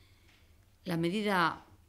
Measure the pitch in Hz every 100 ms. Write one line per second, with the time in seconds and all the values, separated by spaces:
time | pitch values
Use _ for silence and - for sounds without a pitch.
0 | - - - - - - - _ 185 165
1 | 170 208 208 190 160 - - -